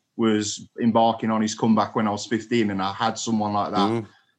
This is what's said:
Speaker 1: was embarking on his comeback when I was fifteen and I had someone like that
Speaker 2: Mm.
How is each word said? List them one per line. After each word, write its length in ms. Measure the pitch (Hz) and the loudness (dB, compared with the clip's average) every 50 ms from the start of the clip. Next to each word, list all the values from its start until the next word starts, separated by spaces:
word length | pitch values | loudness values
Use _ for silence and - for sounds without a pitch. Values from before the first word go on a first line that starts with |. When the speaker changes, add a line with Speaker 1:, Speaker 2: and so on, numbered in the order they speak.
| _ _ _ | _ _ _
Speaker 1:
was 540 | - 117 110 107 107 107 107 - - 107 - - - | 0 0 2 2 2 0 -2 -6 -10 -12 -14 -6 0
embarking 520 | 123 117 110 117 113 113 113 - - 113 | 0 2 4 4 4 4 2 0 -2 -2
on 100 | 110 110 | 0 0
his 140 | 107 107 - | 0 -2 -2
comeback 400 | - 127 113 110 107 101 98 - | 0 2 2 4 4 2 0 0
when 120 | 123 110 107 | -2 0 0
I 40 | |
was 160 | 101 107 - - | -2 -4 -4 -4
fifteen 420 | 117 107 110 - 123 120 110 101 | -4 -4 -2 0 0 0 0 0
and 140 | 98 95 95 | 0 -2 -4
I 100 | 98 98 | -4 -4
had 240 | - 120 113 110 - | -2 -2 -4 -2 -4
someone 360 | - 120 113 110 107 104 104 | -4 -2 -2 0 0 0 -2
like 180 | 101 98 78 | -2 -2 -2
that 180 | 104 104 101 104 | 0 0 0 2
Speaker 2:
Mm. 160 | 113 117 107 - _ _ _ _ _ | 0 -2 -4 -8 _ _ _ _ _